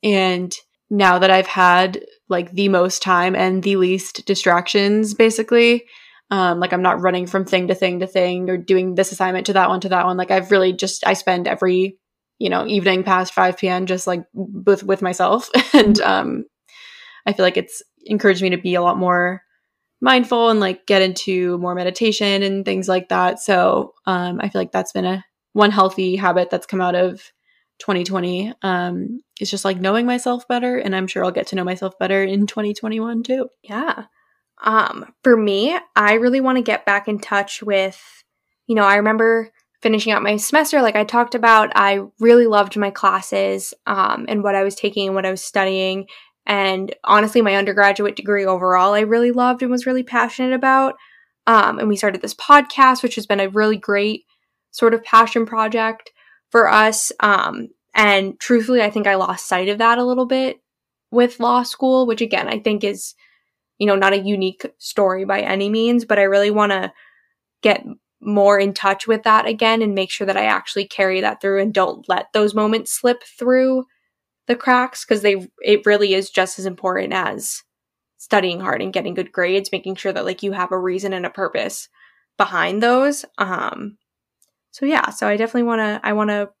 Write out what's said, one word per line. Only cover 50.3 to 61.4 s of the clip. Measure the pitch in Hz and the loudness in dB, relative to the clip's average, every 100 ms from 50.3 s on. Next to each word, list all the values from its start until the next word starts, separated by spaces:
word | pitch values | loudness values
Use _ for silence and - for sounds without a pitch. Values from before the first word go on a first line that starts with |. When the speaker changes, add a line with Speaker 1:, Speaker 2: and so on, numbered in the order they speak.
| - 254 | -2 -4
Speaker 2:
about. | 254 262 262 269 - _ _ _ _ - | 0 2 2 0 -4 _ _ _ _ 4
Um, | 226 202 - | 4 4 0
and | 214 | -2
we | 202 | 0
started | 208 190 | -2 -4
this | - | -10
podcast, | - - 294 277 - 262 254 | -12 4 4 4 4 4 4
which | 247 | -2
has | - 208 | -6 -4
been | 202 | -2
a | 196 | 0
really | 202 214 214 | 0 0 0
great | - 202 208 214 _ _ _ _ _ | -2 0 0 -4 _ _ _ _ _
sort | - 233 | 0 2
of | 226 | 2
passion | - 226 226 240 226 | 4 4 4 0 -2
project | 226 220 226 220 220 - _ _ _ _ | -2 -2 -2 -4 -6 -16 _ _ _ _
for | 233 220 | 2 4
us. | 214 214 214 - - | 6 4 2 -6 -2
Um, | 208 196 - - 233 _ _ | 0 2 0 -6 -14 _ _
and | 220 208 196 196 - | 0 2 2 0 -8
truthfully, | - 240 220 247 | 0 0 2 0
I | 208 | 0
think | 208 202 | 0 0
I | |
lost | 196 185 180 - | 0 0 -4 -4
sight | 185 190 | -2 -2
of | 208 | 0
that | 226 240 | 2 2
a | |
little | 247 254 247 | 0 -2 -2
bit | 262 262 - _ _ _ _ _ | -2 -2 -6 _ _ _ _ _
with | 233 240 240 | 0 0 0